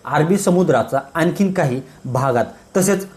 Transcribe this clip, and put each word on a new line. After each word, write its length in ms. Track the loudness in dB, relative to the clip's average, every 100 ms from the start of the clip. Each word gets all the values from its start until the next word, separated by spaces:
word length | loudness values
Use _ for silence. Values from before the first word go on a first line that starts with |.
| -4
अरबी 320 | 0 2 0
समुद्राचा 640 | 2 2 2 2 0 -4 -4
आणखीन 400 | -2 -2 0 0
काही 280 | 0 -2 -2 -8 -14 -6
भागात 400 | -2 0 0 -2 -8 -4 0
तसेच 300 | 0 0 -4